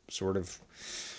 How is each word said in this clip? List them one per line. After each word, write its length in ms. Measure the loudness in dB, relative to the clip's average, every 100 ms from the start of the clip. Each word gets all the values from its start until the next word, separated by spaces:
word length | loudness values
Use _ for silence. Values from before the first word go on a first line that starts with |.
| -8
sort 300 | 2 4 4
of 220 | 2 -4 -14 -14 -8 -6 -6